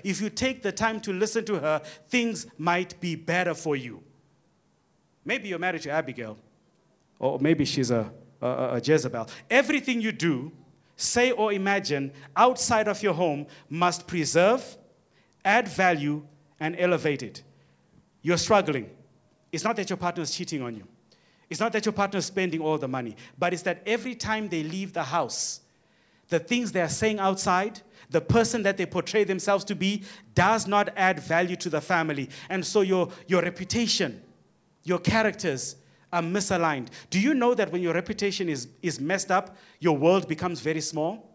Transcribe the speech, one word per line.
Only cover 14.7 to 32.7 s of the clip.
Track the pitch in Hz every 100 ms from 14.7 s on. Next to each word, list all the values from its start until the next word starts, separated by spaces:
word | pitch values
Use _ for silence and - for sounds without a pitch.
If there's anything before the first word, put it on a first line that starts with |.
| - _ _ _ _ _ _
add | 190 226 220
value, | 143 185 160 147 151 - _ _ -
and | 156 175
elevate | 180 165 156 139
it. | 110 - - _ _ _ _ _ _ _
You're | 151 170
struggling. | 170 208 156 135 101 - _ _ _ _ -
It's | 160
not | 220 220
that | 190
your | 180
partner | 175 170
is | 147
cheating | - - 147
on | 120
you. | 110 - _ _ _ _ _ -
It's | -
not | 226
that | 214 214
your |
partner | 202 196 196
is | -
spending | 190 185 160
all | 156 151
the | 131
money, | 131 117 - - -
but | 175
it's | 175
that | 185 175 208
every | 226 254
time | 240 202 220 208
they | 165
leave | 156 180 190
the | 170
house, | 131 165 117 - - - _ _ _ _ _ _ -
the | 165
things | 165 240 220
they | 180
are | 160
saying | - 220 208
outside, | 190 190 202 180 214 - _ - -
the | 160
person | - 233 226 233
that | 196 196
they | 175
portray | 180 - 220
themselves | 196 190 202 196
to | 202 170
be | 190 202 - - -
does | - 185 226 190
not | 202 202 196
add | 185 156
value | 135 165 180 175
to | 175
the | 147
family. | 147 175 156 139 131 - -
And | 190
so | 165